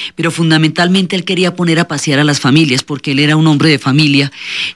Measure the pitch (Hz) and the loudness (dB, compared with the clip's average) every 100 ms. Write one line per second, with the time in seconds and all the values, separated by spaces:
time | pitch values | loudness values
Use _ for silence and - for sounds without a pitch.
0 | - - 165 165 165 160 156 160 175 190 | -12 -6 -4 -2 2 2 2 0 0 0
1 | 180 185 185 180 180 175 175 160 170 143 | 0 -4 -4 -2 -2 0 0 0 -2 -4
2 | - 139 147 143 135 151 156 123 - 139 | -2 0 0 0 2 2 2 0 -4 -8
3 | 147 135 147 156 160 143 160 135 135 139 | -4 -2 0 2 2 4 2 2 0 2
4 | 151 139 139 - - - - | 2 2 0 -6 -12 -8 -8